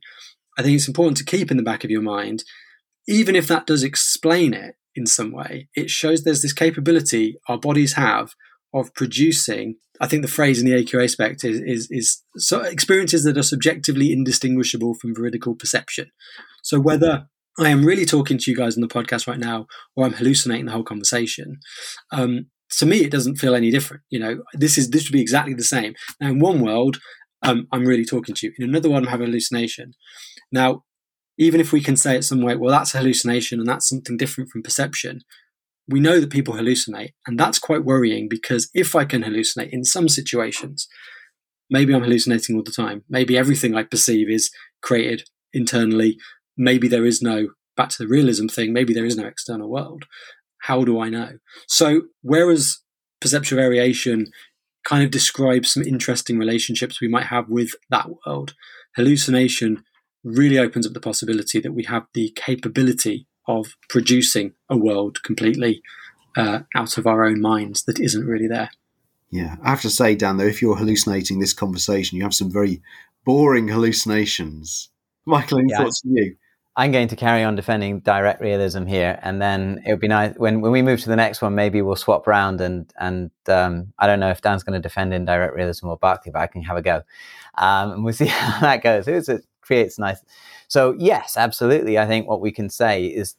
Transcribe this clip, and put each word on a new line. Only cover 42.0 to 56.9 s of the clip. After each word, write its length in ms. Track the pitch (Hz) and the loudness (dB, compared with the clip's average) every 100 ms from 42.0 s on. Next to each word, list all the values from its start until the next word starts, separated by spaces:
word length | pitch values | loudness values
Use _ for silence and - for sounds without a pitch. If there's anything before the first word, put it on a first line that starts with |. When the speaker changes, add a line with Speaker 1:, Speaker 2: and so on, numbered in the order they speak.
Speaker 1:
hallucinating 520 | 120 120 120 113 - 110 | 4 2 2 0 0 -4
all 80 | |
the 80 | 107 | -4
time. 320 | - 107 104 - | -6 -6 -6 -4
Maybe 280 | 131 123 123 | -2 2 2
everything 380 | 131 139 123 110 | 2 2 0 -2
I 80 | |
perceive 460 | 107 113 - 110 104 | -2 0 2 2 2
is 220 | 110 - - - _ | 0 -2 -6 -20 _
created 460 | - 120 120 113 - _ _ | -2 0 0 -4 -10 _ _
internally. 640 | 139 117 120 110 110 110 110 - - _ - | -4 0 0 2 2 2 0 -8 -20 _ 0
Maybe 320 | 127 127 123 | 2 4 4
there 180 | 117 117 | 4 2
is 160 | 113 | 2
no, 280 | 120 107 104 - _ - | 0 -2 -4 -8 _ -2
back 140 | 127 | -2
to 80 | - | -2
the 100 | 110 | 2
realism 400 | 139 135 107 110 | 4 4 2 -2
thing, 240 | - 110 | -2 -2
maybe 220 | 117 123 | 0 0
there 120 | 113 117 | 0 0
is 120 | 110 | -2
no 80 | 104 | -6
external 440 | - - 113 107 | -10 -10 -8 -6
world. 360 | 131 143 147 - - - - _ - | -8 -8 -14 -20 -20 -20 -20 _ -12
How 240 | - 131 | -2 0
do 160 | 120 113 | 2 0
I 100 | 110 | -2
know? 300 | 117 117 - _ - - | -6 -8 -14 _ -16 -2
So 360 | - 156 156 165 _ | 2 4 4 0 _
whereas 600 | 127 156 175 160 143 - _ _ _ - | 0 4 4 4 2 -4 _ _ _ -6
perceptual 380 | 117 143 143 131 | -2 0 0 2
variation 680 | 131 123 123 123 127 113 107 - - _ _ _ | 2 4 2 0 -2 -2 -4 -10 -20 _ _ _
kind 200 | - 147 | 0 2
of 60 | 139 | 2
describes 640 | 139 - - 131 127 123 | 2 -2 0 2 2 0
some 100 | 139 | -2
interesting 540 | 151 127 - 120 - 117 | -2 -2 -2 -4 -2 -2
relationships 640 | 113 113 - 113 123 | 0 0 -2 -4 -6